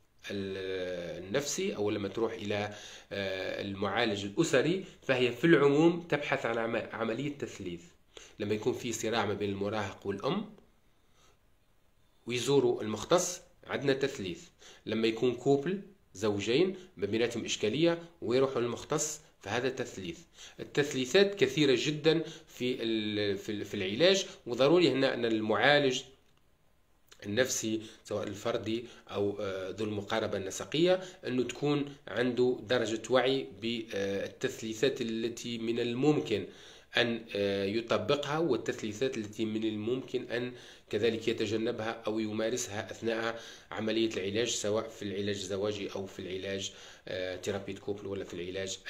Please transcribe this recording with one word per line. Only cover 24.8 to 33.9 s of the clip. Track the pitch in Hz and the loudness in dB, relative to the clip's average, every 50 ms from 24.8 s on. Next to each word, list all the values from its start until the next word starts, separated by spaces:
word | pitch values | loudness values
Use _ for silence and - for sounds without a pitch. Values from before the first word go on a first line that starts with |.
| 175 139 | 6 6
هنا | 123 135 135 131 127 | 6 4 2 2 2
أن | 123 117 | 2 2
المعالج | 117 110 110 107 107 107 101 113 139 147 147 143 131 123 127 - - - _ _ _ _ _ _ _ _ _ _ _ _ _ _ _ _ _ _ _ - - - | 2 2 2 2 2 2 6 6 6 6 8 6 4 2 0 -4 -10 -18 _ _ _ _ _ _ _ _ _ _ _ _ _ _ _ _ _ _ _ -20 -14 -8
النفسي | 101 101 117 131 127 - - - 110 107 110 107 - - - _ | -2 2 2 2 2 2 -2 -2 -2 -2 -2 -4 -8 -16 -20 _
سواء | - 107 101 104 107 | -6 -4 -4 -4 -4
الفردي | 101 101 - 117 117 120 104 107 113 117 120 - - - - - | -6 -4 -4 -2 -2 -2 -2 -2 -4 -4 -4 -8 -16 -20 -16 -8
أو، | - - 101 101 101 101 | -2 0 0 0 0 -2
آه، | 104 98 95 95 92 95 | -4 -4 -4 -4 -6 -8
ذو | 92 98 110 | -6 -4 -4
المقاربة | 107 107 104 101 - 113 110 107 104 104 98 | -4 -4 -4 -4 -2 0 0 0 0 -2 -4
النسقية، | 95 95 92 - - - - 147 170 175 185 185 185 - - - - | -4 -6 -8 -8 -8 -4 0 2 4 4 4 2 0 -6 -14 -10 -6
أنه | 120 123 127 120 | -2 0 0 0
تكون | 120 - - 143 147 143 143 139 - - - - - | 0 -2 -2 0 0 2 2 0 -4 -8 -14 -12 -6
عنده | - 113 127 127 120 120 123 127 123 - 107 | -2 0 0 2 4 4 4 4 2 0 0
درجة | 101 127 123 113 107 113 110 - - | 0 2 2 2 0 -2 -4 -2 2
وعي | 127 131 120 131 135 135 - - 92 98 | 2 4 4 4 2 0 -2 -6 -10 -8
بالتثليثات | 107 117 120 113 110 - | -4 -4 -4 -4 -6 -6